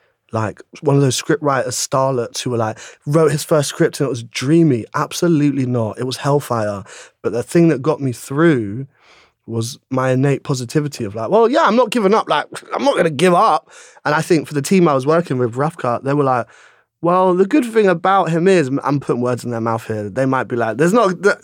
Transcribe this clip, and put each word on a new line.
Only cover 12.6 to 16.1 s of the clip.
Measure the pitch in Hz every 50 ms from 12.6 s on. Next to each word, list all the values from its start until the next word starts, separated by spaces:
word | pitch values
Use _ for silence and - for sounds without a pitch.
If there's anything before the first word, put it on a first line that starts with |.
| - - -
I'm | 175 233
not | 277 262
gonna | - 175 165
give | 147 123 170 185 175
up." | 180 214 214 156 143 - _ - - - - - _ -
And | 143 151
I | 156
think | 160 - 180 151 - -
for | 151
the | 143
team | 135 - 196 190 175 160
I | 143
was | 131 127
working | 143 160 170 165 - 139 123
with, | 123 117 110
Rough | 127 143 156 -
Cut, | - - 123 120 - -
they | 135